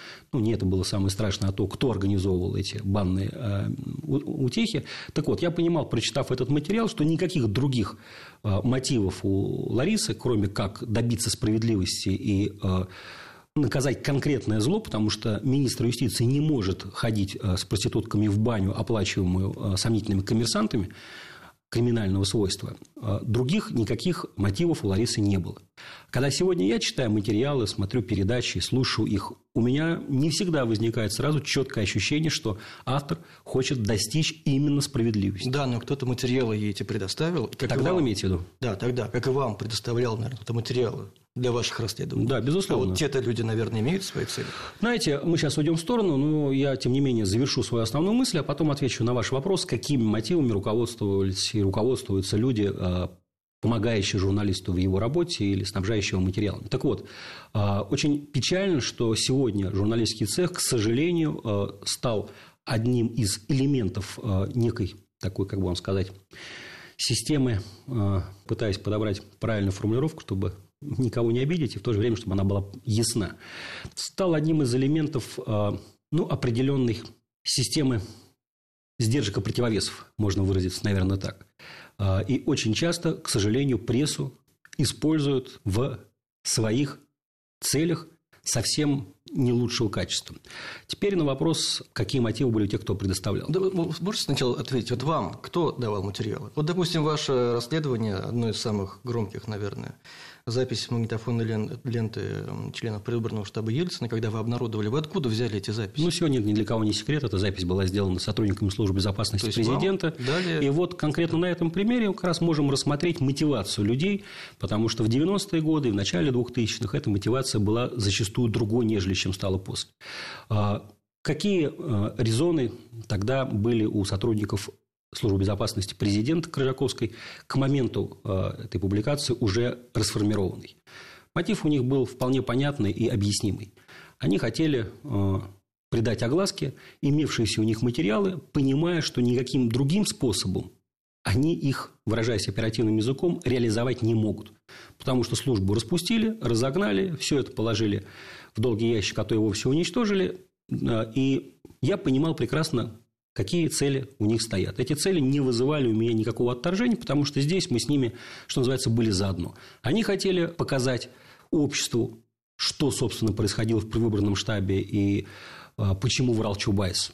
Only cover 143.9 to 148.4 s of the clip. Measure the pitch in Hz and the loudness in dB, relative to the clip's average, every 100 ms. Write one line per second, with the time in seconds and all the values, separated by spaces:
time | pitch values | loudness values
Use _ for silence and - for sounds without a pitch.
143.9 | 120 113 113 107 92 - - _ - - | 0 2 2 2 -2 -8 -20 _ -20 -20
144.9 | - - 127 113 117 135 110 95 107 - | -8 -2 0 0 -2 0 2 2 2 0
145.9 | 175 - 226 220 220 120 117 131 160 208 | -2 0 2 2 0 0 2 2 0 2
146.9 | 190 190 147 - 147 - - 113 110 110 | 2 0 -2 0 0 0 -2 0 2 2
147.9 | 101 - - - - | 0 -4 -16 -20 -20